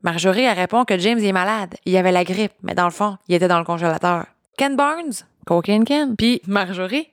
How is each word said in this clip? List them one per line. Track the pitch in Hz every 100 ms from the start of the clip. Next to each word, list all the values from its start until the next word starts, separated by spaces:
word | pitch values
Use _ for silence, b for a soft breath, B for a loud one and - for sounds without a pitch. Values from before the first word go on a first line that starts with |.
Marjorie, | 185 165 185 185
elle | 254 190
répond | 180 226
que | 247 190
James | 185 233
est | 208
malade, | 190 185 220 190 - -
il | 185
avait | 180
la | 180
grippe, | 180 185 214 _
mais | 185
dans | 175
le | 175
fond, | 170 208 196 _
il |
était | 180 180
dans | 175
le |
congélateur. | 170 170 170 160 175 175 - _ _ -
Ken | 277 269
Barnes, | 285 320 339 214 - _ -
Cocaine | 170 175 208 226
Ken, | 294 294
puis | 214 226 247 -
Marjorie | 202 185 180 185 254 320